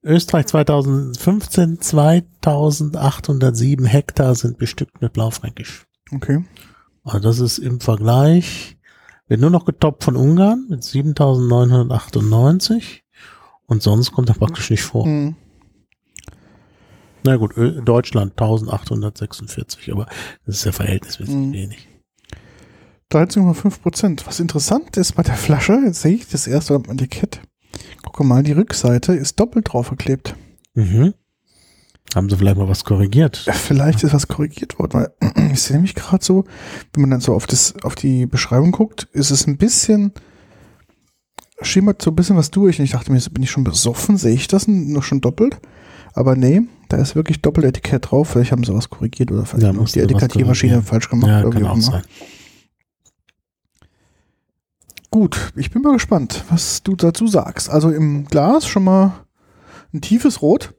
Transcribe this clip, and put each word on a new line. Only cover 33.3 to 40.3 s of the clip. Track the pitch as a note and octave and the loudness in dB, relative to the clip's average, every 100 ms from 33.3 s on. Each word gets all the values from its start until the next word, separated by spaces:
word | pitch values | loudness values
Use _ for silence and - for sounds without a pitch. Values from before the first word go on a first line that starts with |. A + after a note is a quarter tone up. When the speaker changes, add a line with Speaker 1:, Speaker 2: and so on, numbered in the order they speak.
| - - | 0 -6
Speaker 2:
Ja, | |
vielleicht | - - C#3 C#3+ - | -6 0 2 2 2
ist | D3+ | 2
was | C#3+ - | 0 -2
korrigiert | - D3+ - - - | -6 -6 -6 -14 -6
worden, | - | -2
weil | C3+ - _ | -2 -4 _
<clears throat> | - - D3+ | -2 2 0
ich | C3+ | 0
sehe | - C#3 | 0 0
nämlich | F#3+ - | 0 -4
gerade | - F#3 | -2 -2
so, | - F#3+ F#3+ - - - - | 2 0 0 -12 -18 -18 -8
wenn | D3 | 0
man | C#3 | 2
dann | C3 | 2
so | B2 | 0
auf | G#2 - | -2 0
das, | C3 - - | -2 -2 -4
auf | - - | -10 -4
die | - B2+ B2 | -2 0 0
Beschreibung | B2 - A#2+ D#3+ | -2 0 2 2
guckt, | F#3 A3 - - | 2 -2 -2 -8
ist | - C#3 | -4 0
es | C3+ - | 0 0
ein | C#3+ | 0
bisschen, | A3 - - G#3 G3+ - _ | 0 0 2 2 0 -4 _